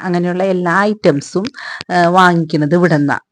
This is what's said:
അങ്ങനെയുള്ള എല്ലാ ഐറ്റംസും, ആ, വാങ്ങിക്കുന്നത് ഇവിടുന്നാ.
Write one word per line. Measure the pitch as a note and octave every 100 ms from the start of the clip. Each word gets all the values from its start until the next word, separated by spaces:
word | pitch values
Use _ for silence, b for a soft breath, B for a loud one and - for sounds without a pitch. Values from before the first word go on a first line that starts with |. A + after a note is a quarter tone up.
അങ്ങനെയുള്ള | F3+ F3 F3 F3+
എല്ലാ | G3 F#3 F3 F3+
ഐറ്റംസും, | G#3+ G#3+ F3+ C#3+ - F3+ G3+ - B B -
ആ, | F3+ E3+
വാങ്ങിക്കുന്നത് | F3+ F3+ E3+ D#3 D#3 D3
ഇവിടുന്നാ. | F3 F3 D3 C#3+ B2 _